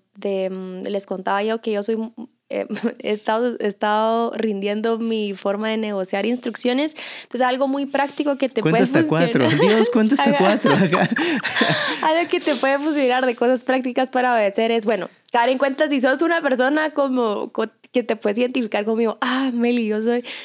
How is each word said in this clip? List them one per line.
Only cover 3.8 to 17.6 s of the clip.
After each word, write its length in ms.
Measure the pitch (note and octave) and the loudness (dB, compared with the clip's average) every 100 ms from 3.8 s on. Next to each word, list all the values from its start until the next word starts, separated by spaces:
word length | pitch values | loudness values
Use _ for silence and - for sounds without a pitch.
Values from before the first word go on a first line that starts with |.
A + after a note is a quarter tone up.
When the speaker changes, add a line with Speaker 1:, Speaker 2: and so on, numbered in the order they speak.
| G#3+ G#3+ A3 A3+ A#3 | 0 2 2 0 -2
Speaker 1:
rindiendo 640 | - A3+ G3 G3+ G#3 A3+ A3+ | -2 -4 -2 -4 -2 -2 -2
mi 360 | A3+ A3 G#3 | -2 -2 -4
forma 340 | F#3+ G3+ G3+ A3 | -4 -4 -2 -2
de 80 | A3 | -2
negociar 480 | G#3+ G3 F#3 G3 G#3+ | -2 -4 -4 -2 -2
instrucciones. 680 | B3 B3 G#3+ B3 B3+ D4+ D4+ - - | -2 -4 -2 0 0 -2 -6 -14 -14
Entonces, 200 | - A#3+ B3+ | -8 -2 0
algo 220 | B3+ C#4 | 2 0
muy 160 | C#4 C#4 | -2 -2
práctico 500 | C#4 C#4 - D4 C4 | -2 -2 -2 -2 0
que 100 | C4 | -2
te 140 | A3+ | 0
Speaker 2:
Cuenta 160 | D#3 G#3 | 2 4
Speaker 1:
puede 60 | |
Speaker 2:
hasta 220 | B3 F#3+ G#2+ | 4 2 2
cuatro. 380 | D#3 E3+ D3 | 2 2 2
Speaker 1:
funcionar. 240 | B2+ D3 G3+ A3+ | 2 4 4 6
Speaker 2:
Dios, 140 | D#4+ | 4
cuenta 240 | A3+ A3 | 4 2
hasta 160 | C#4 A#3 | 4 4
Speaker 1:
<laughs> 40 | |
Ajá. 40 | F#3+ | 4
Speaker 2:
cuatro. 340 | F#3+ G#3 - | 4 4 4
Ajá. 340 | F#3+ F#3 F#3 F3+ | 4 4 2 2
Speaker 1:
<laughs> 880 | A#3+ E4+ C#4+ - - - - - D4+ | 0 0 -2 -2 0 0 0 -2 0
Algo 260 | D#4 E4 E4+ | 0 2 0
que 100 | F4 | -2
te 140 | D#4+ B3 | -2 0
puede 220 | C4+ C#4 | 0 0
funcionar 480 | D4+ D4 B3+ B3+ B3+ | 0 0 2 2 0
de 80 | |
cosas 300 | A#3 A#3+ B3+ | 2 2 2
prácticas 460 | B3+ C4 B3+ B3 C4 | 2 0 0 0 0
para 220 | B3+ B3+ | 0 2
obedecer 360 | A#3 G3+ G3+ A3+ | 2 2 2 0
es, 140 | A#3 | 0
bueno, 240 | G#3 G3+ E3+ _ _ | 0 -2 -4 _ _
caer 180 | A#3+ A#3+ | 0 2
en 80 | C4 | 2
cuenta 300 | C#4 C4+ D#4 | 0 0 0
si 120 | C#4 | 2
sos 220 | B3+ C#4 | 2 2
una 180 | E4 E4 | 2 0
persona 480 | C#4+ A#3+ B3+ D4+ D#4 | 0 2 2 0 -2
como 600 | D4+ C#4 B3+ A3+ G3+ - | -2 0 0 0 -2 -6
co-, 140 | - | -4